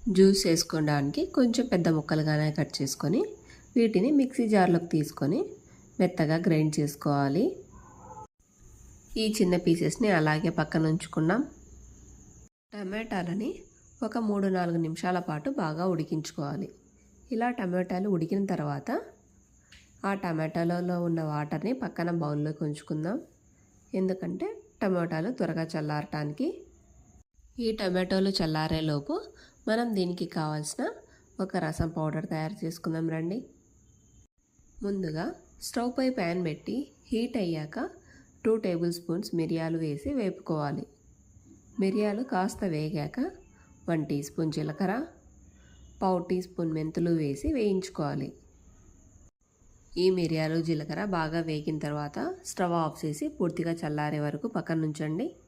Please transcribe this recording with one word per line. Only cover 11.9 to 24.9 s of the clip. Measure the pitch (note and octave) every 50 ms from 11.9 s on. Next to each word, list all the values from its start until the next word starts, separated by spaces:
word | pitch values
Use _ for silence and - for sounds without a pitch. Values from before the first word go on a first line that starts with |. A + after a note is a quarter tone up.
| - - - - - - - - - - - - _ _ _ _ -
టమాటాలని | G#3 G3+ F#3 G3+ G#3+ A3+ A3 A3 F#3+ F3 E3+ E3+ G3+ G#3+ C#4+ - - - - - - - - - - -
ఒక | G#3+ - A#3+ A3+
మూడు | G#3 G#3 G3+ G3 G3 F#3
నాలుగు | F#3 F3 E3+ E3+ E3 E3
నిమిషాల | D#3+ D#3+ - - F3+ F3+ F3+ F3 -
పాటు | D#3 D3+ D3 C#4 C#4 C#4+
బాగా | G3 D#3 D#3 D#3+ F3 F#3+ F3+
ఉడికించుకోవాలి. | D#3+ D#3 - - D#3 D#3 - - - D3 C#3+ D3 F#3+ G3 - - - _ - _ _ _ - - - - - B3+
ఇలా | A3 A#3 B3 B3 -
టమాటాలు | G3+ F3+ F3 F#3 F3+ F3+ F#3 F3+ G3 G#3+ F#3+
ఉడికిన | E3+ D#3+ D#3+ - G3+ G3+ F#3+ F#3
తర్వాత | E3 D3+ D3 C#3+ C#3 - - B3 F#4+ - - - _ _ _ _ - _ _ _ _ _ _ - - - _ _ - - G3
ఆ | G3 G3 F#3+
టమాటాలలో | F3 E3 D#3 D#3+ D#3 D#3+ F3 E3+ E3+ F3 F3 F3+ F3+ F3+ F3 F3 E3+
ఉన్న | E3 E3 D#3+ D3+
వాటర్ని | D3 D3 D3+ D3 D#3+ D3+ D#3 G3+ C4 C4 -
పక్కన | E3+ - - E3+ E3+ E3+ E3+
బౌల్లోకి | D#3 D3 D3 D3 D3 D#3 D#3 - E3
ఉంచుకుందాం, | D3+ D3 D3+ - - D#3+ D#3 D#3 E3+ A3 D#4+ - - - _ _ _ _ _ _ _ _ _ _ - - F#3+
ఎందుకంటే | F#3+ F#3 F#3 - - E3+ F3+ G3 E4 G#4 A4 - - - _ _ A3+
టమాటాలు | G3